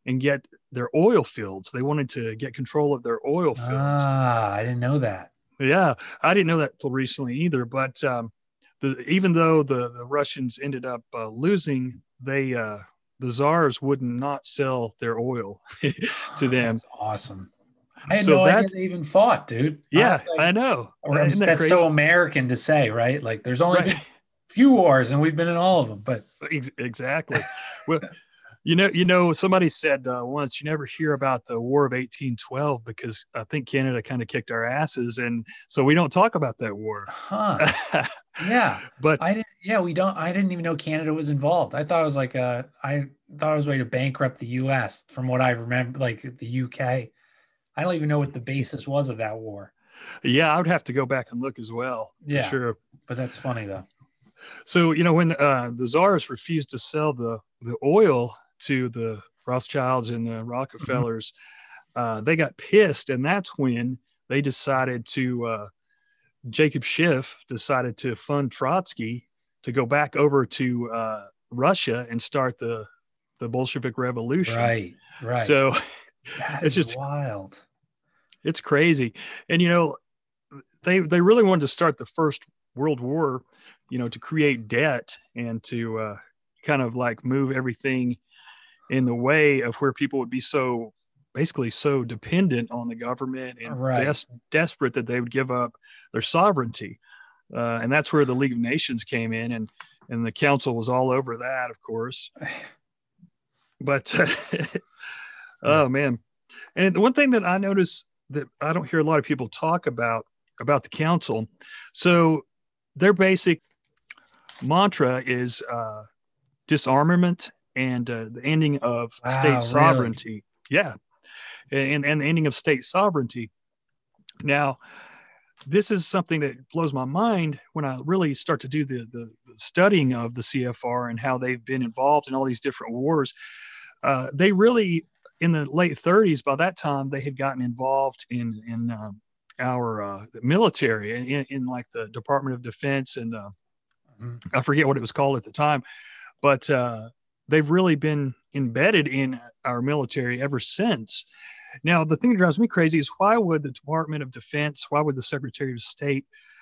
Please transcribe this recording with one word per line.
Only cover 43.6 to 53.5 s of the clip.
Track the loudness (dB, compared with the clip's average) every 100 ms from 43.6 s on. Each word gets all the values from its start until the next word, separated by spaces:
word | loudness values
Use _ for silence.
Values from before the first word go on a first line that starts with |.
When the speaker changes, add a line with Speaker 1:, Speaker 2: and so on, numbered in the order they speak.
| 0
Speaker 2:
a |
way | -2
to | -2
bankrupt | -2 -2 -2 -4 -4
the | -8
U | -4 -2
S | -2 -2 -8 -16
from | -8 -2
what | 0
I | 0
remember, | 0 -2 -4 -4 -4
like, | -4 -4 -12 -14
the | -6
U | -4 -4
K. | -4 -2 -4 -6 _ _ _ _ _ _ -6
I |
don't | -2 -2
even | 0
know | 0
what | -2
the | -6
basis | -6 -4 -4 -8 -4
was | -2 -2
of | -4
that | -6 -8
war. | -12 -14 -16 _ _ -20 -20 -6
Speaker 1:
Yeah, | 0 2 4
I | 2
would | 2
have | 0 -2
to |
go | -4 -2
back | -2 -4
and | -8
look | -8 -8
as | -10
well, | -6 -6 -6 -10 _
for | -4
Speaker 2:
Yeah. | -2 -2
Speaker 1:
sure. | -2 -4 -6 _ _ -10
Speaker 2:
But | -8
that's | -8 -8
funny, | -8